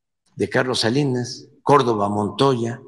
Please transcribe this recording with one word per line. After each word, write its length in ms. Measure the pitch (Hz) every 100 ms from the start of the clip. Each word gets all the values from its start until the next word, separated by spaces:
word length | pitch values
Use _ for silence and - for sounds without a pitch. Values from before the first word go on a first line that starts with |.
| _ _ _ -
de 140 | 101
Carlos 320 | 127 127 117
Salinas, 640 | 110 135 143 123 117 - - _
Córdoba 460 | - 143 120 107 101
Montoya. 720 | 104 104 107 139 123 117 117